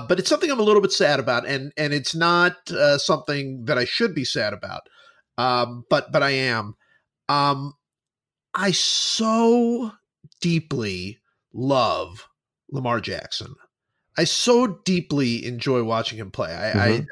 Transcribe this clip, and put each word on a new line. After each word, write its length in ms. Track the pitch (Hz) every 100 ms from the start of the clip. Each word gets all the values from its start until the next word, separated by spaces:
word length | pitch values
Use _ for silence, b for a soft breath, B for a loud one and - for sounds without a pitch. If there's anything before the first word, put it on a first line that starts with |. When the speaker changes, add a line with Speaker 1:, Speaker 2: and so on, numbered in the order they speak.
| 120
Speaker 1:
but 100 | 180
it's 100 | -
something 200 | 302 320
I'm 80 | 262
a 40 |
little 180 | 208 208
bit 100 | 196
sad 280 | - 165 143
about, 260 | 127 120 120
and, 240 | 135 139 -
and 160 | 151
it's 200 | 147 127 160
not, 540 | 170 175 175 170 -
uh, 260 | 170 147 143
something 680 | - 151 - 143 139 131 117
that 120 | 131
I 60 | 123
should 280 | - 233 156
be 80 | 123
sad 260 | - 104
about, 340 | 101 98 87 - b b b b -
um, 480 | 123 123 120 120 117
but, 200 | 147 -
but 120 | 156
I 80 | 139
am. 440 | 135 131 117 107 - _ _ _ _ -
Um, 440 | 143 143 139 139 - _ _ _ _ _ _ _ -
I 160 | 196
so 1200 | 175 - - - - 220 226 233 233 233 233 226 - _ _ - _
deeply 760 | 170 165 160 135 107 92 92 107 _ _ _
love 760 | 113 131 135 117 80 82 92 - _ _ _ _
Lamar 280 | 139 127 120
Jackson. 540 | 85 92 - - - - _ _ _ _ _ -
I 60 |
so 440 | 165 - - 240 247 175 -
deeply 580 | 180 - 143 127 117 117
enjoy 380 | 123 139 127
watching 340 | 113 113 113 110
him 120 | 98
play. 200 | - 85 87
I, 160 | -
Speaker 2:
Mm-hmm. 320 | 104 117 113 151